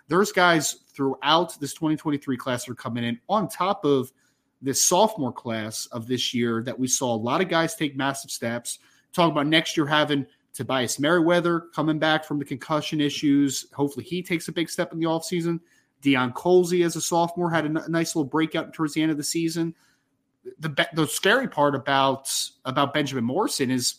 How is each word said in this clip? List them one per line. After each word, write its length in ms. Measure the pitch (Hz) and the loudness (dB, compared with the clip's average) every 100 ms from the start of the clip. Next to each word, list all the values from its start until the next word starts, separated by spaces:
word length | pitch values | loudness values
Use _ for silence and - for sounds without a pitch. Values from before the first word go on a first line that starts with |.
| - | 0
there's 240 | 170 202 | 2 4
guys 420 | - 180 170 139 - _ | 6 6 6 2 -6 _
throughout 680 | - 135 127 139 160 175 - | -4 -2 0 4 4 2 -4
this 140 | 139 | -10
twenty 220 | - 160 156 | -4 -2 -2
twenty-three 420 | 160 143 - 123 | -2 -4 -2 -4
class 280 | - 123 - | -2 -4 -4
that 60 | |
are 40 | 120 | -10
coming 280 | 127 120 | -6 -4
in 160 | 117 117 - | -4 -4 -2
on 180 | 202 170 | -2 -2
top 340 | - 185 196 | -2 -2 0
of 280 | 151 139 120 _ _ _ _ _ | 2 2 0 _ _ _ _ _
this 180 | 131 127 | -4 0
sophomore 500 | - 175 214 214 127 | 2 4 4 2 -6
class 540 | - 123 110 107 113 - | -6 -6 -6 -6 -8 -10
of 160 | 123 113 | -10 -4
this 260 | 127 - | -4 -2
year 300 | 123 120 113 | 0 0 0
that 160 | 123 117 | -4 -4
we 80 | 127 | -2
saw 260 | - 127 | 0 0
a 20 | 117 | -2
lot 260 | 113 151 | 0 0
of 60 | 185 | 2
guys 280 | 165 160 - | 2 0 -2
take 200 | 156 135 | -4 -2
massive 360 | 135 135 - | -2 -4 -8
steps. 480 | - 117 117 - - _ _ _ | -8 -6 -6 -8 -12 _ _ _
Talk 180 | - 170 | 2 2
about 140 | 151 143 | 2 2
next 320 | 160 160 - | 2 2 -2
year 80 | 143 | 0
having 400 | 151 147 143 135 _ _ - | 2 2 0 -2 _ _ -10
Tobias 420 | 120 131 117 - | -4 -2 -2 -2
Merriweather 640 | 147 175 160 175 170 170 170 - | 2 4 4 2 2 -2 -4 -4
coming 240 | 156 156 | -2 0
back 260 | 156 156 151 | 2 0 0
from 140 | 147 | -6
the 60 | 139 | -6
concussion 540 | 131 - 156 147 156 | -8 -2 -2 -2 0
issues. 680 | 147 139 151 143 143 127 - | 0 0 2 4 2 0 -8
Hopefully 300 | - 143 135 - | -4 -4 -4 -8
he 180 | 175 | -8
takes 240 | 175 170 - | -4 -4 -4
a 40 | |
big 200 | 170 165 | -6 -4
step 200 | - 165 | -4 -6
in 60 | 165 | -2
the 80 | 160 | -2
offseason. 540 | 160 160 180 170 170 - _ _ _ | -2 -2 -2 -2 -4 -6 _ _ _
Deion 320 | 143 135 127 | 0 2 0
Colzie 500 | 123 175 180 175 180 | 0 4 6 6 2
as 120 | 170 160 | 2 0
a 60 | |
sophomore 500 | - 175 170 170 175 | -2 0 0 0 0
had 140 | 165 151 | 0 0
a 40 | |
n-, 140 | 156 - | -2 -2
nice 260 | 165 165 170 | -2 0 -2
little 120 | 139 | 0
breakout 460 | 156 160 165 156 | 0 0 -2 -6
towards 220 | - 160 151 | -4 -4 0
the 60 | |
end 80 | 156 | 0
of 60 | 147 | 0
the 60 | |
season. 520 | 147 170 165 165 165 165 _ _ _ _ _ _ - - | -2 -2 -2 0 -2 -4 _ _ _ _ _ _ -20 -10
The 100 | 160 | -4
be-, 140 | 139 165 | -2 0
the 120 | 160 147 | 0 0
scary 420 | - 190 240 254 | 0 2 4 2
part 280 | - 147 139 | 2 2 2
about, 560 | 131 135 135 135 - - - - 131 | 2 2 4 0 -4 -6 -6 -8 -4
about 300 | 135 143 151 | 0 0 0
Benjamin 300 | 143 135 117 | -2 -2 -2
Morrison 440 | 143 240 - 127 | 0 -2 0 0
is 260 | 127 123 | 0 -2